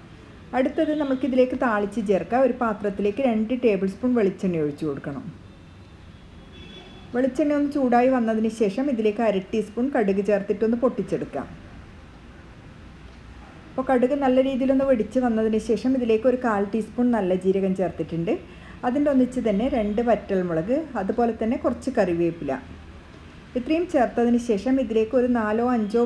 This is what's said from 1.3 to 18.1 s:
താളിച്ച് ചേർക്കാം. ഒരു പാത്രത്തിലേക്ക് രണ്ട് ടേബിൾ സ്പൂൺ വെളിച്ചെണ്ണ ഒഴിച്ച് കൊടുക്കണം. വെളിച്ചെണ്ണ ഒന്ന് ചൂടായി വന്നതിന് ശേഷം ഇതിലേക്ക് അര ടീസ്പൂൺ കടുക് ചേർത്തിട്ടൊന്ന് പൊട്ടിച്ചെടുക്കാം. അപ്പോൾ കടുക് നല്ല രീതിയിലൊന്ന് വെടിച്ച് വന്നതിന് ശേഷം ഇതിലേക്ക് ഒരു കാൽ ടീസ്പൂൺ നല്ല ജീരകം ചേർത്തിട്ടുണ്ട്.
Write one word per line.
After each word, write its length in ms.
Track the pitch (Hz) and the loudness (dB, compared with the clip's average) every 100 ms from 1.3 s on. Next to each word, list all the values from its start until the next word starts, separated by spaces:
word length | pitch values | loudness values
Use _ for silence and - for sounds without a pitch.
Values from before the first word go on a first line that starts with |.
| 254 254 254 262 | 4 4 2 0
താളിച്ച് 340 | 208 202 233 202 | 0 -2 -2 0
ചേർക്കാം. 320 | 190 165 247 262 | 0 2 2 2
ഒരു 80 | 254 | 2
പാത്രത്തിലേക്ക് 600 | 233 202 208 196 202 208 269 | -2 -2 -4 -2 -2 0 0
രണ്ട് 200 | 220 220 247 247 | 0 0 0 2
ടേബിൾ 220 | 190 190 | 2 0
സ്പൂൺ 180 | 190 254 240 | -2 -2 2
വെളിച്ചെണ്ണ 440 | 196 170 190 170 | 0 0 -2 0
ഒഴിച്ച് 220 | 147 143 156 | -2 -4 -6
കൊടുക്കണം. 380 | 135 - 139 - - - - - - - - - - - - - - - - - - - | -6 -8 -10 -12 -16 -20 -20 -20 -20 -20 -20 -20 -20 -20 -20 -20 -20 -20 -20 -20 -20 -8
വെളിച്ചെണ്ണ 380 | 247 262 254 294 294 | -2 0 2 2 2
ഒന്ന് 120 | 285 | 0
ചൂടായി 340 | 285 254 240 254 | 0 2 4 4
വന്നതിന് 360 | 262 226 220 220 214 | 4 2 0 -2 0
ശേഷം 280 | 208 196 285 | -2 0 -2
ഇതിലേക്ക് 300 | 233 214 208 226 | 0 0 0 0
അര 120 | 196 190 | 0 -2
ടീസ്പൂൺ 340 | 226 202 - 262 | -4 -4 -2 -2
കടുക് 260 | 269 202 196 202 | 0 2 2 2
ചേർത്തിട്ടൊന്ന് 480 | 202 196 202 226 233 | 0 0 0 0 2
പൊട്ടിച്ചെടുക്കാം. 640 | 254 - 180 160 - - - - - - - - - - - - - - - - - - - - - - - - - | 0 -2 -4 -4 -4 -10 -10 -14 -18 -20 -20 -20 -20 -20 -20 -20 -20 -20 -20 -20 -20 -20 -20 -20 -20 -20 -20 -20 -14
അപ്പോൾ 160 | - 262 | -6 0
കടുക് 240 | 254 247 285 | 2 2 2
നല്ല 140 | 269 254 269 | 2 4 2
രീതിയിലൊന്ന് 380 | 262 262 269 269 | 2 2 4 4
വെടിച്ച് 280 | 254 208 254 247 | 2 2 0 0
വന്നതിന് 340 | 220 220 220 214 | 2 2 0 0
ശേഷം 220 | 208 254 262 | 0 2 0
ഇതിലേക്ക് 280 | 240 220 254 | 2 2 2
ഒരു 80 | 254 | 2
കാൽ 180 | 247 202 202 | 0 0 0
ടീസ്പൂൺ 320 | 226 214 - 247 226 | -2 -4 -2 0 2
നല്ല 180 | 185 185 | 2 0
ജീരകം 280 | 185 190 190 190 | 2 2 2 0
ചേർത്തിട്ടുണ്ട്. 520 | 175 - 160 | -2 -4 -6